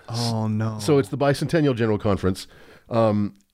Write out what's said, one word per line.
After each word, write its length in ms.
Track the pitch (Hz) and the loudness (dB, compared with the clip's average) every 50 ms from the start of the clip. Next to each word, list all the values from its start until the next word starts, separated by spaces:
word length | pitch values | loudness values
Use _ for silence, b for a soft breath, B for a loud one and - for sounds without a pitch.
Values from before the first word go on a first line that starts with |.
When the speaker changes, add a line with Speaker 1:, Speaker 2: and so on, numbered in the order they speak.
| - | -10
Speaker 1:
Oh, 400 | - 117 120 120 117 113 110 110 | -10 -6 -4 -4 -2 -2 -2 -2
no. 300 | 110 107 107 110 110 107 107 | -2 -2 -2 -2 -4 -4 -4
Speaker 2:
So 180 | 104 - 147 139 | 0 2 2 2
it's 100 | 139 - | 2 0
the 80 | 143 | -2
Bicentennial 580 | 127 143 143 139 - 160 - 170 165 151 143 123 | -2 0 0 0 0 -2 -2 0 0 2 2 0
General 220 | 107 117 110 104 98 | 0 0 0 0 0
Conference, 480 | - 107 98 90 - 92 98 - - - B B B B B B B B | 0 0 0 0 0 -2 -2 -2 -8 -18 B B B B B B B B
um, 460 | 120 113 113 110 104 104 101 98 - _ _ _ | 0 2 2 4 2 2 -2 -2 -6 _ _ _